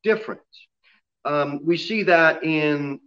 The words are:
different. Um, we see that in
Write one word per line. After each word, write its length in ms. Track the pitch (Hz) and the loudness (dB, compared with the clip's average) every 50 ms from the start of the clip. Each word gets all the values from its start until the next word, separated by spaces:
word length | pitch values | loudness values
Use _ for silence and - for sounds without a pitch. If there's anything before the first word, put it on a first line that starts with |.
| - | -2
different. 400 | 214 220 214 - 220 196 - _ _ _ - _ _ _ _ _ _ _ _ _ _ _ _ - | 0 0 0 -2 -8 -12 -14 _ _ _ -20 _ _ _ _ _ _ _ _ _ _ _ _ -6
Um, 400 | 143 147 147 143 147 151 139 - | -2 0 0 0 -2 -4 -4 -2
we 140 | 160 170 160 | -2 -2 -2
see 240 | - - 220 214 190 | -2 -4 -4 -2 2
that 420 | 180 175 165 165 160 156 156 - | 4 4 6 6 4 2 2 -2
in 560 | 160 160 156 151 151 147 143 147 139 139 139 _ | -2 0 0 0 0 0 -2 -4 -6 -8 -10 _